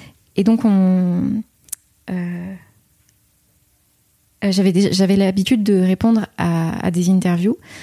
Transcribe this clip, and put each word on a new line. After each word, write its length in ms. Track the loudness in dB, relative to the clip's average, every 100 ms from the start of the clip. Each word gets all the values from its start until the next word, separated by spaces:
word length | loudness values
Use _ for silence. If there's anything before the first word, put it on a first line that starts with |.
| -20 _ _ -2
et 80 |
donc 200 | 0 2
on... 580 | 2 2 2 2 0 -2 -2 -4 -8 _ _ -16 _ _ -12
Euh, 440 | -8 -8 -10 -12 -16 -20 _ _ _ _ _ _ _ _ _ _ _ _ _ _ _ _ _
euh, 60 | -2
j'avais 200 | 0 4
déjà, 180 | 4 2
j'avais 240 | 2 2 2
l'habitude 460 | 2 0 0 0
de 100 | 2
répondre 520 | 2 2 0 2 0 -2 -4
à, 480 | -2 -2 -2 -4 -4
à 40 |
des 200 | -2 0
interviews, 460 | 2 0 0 -2 -4 -10 -20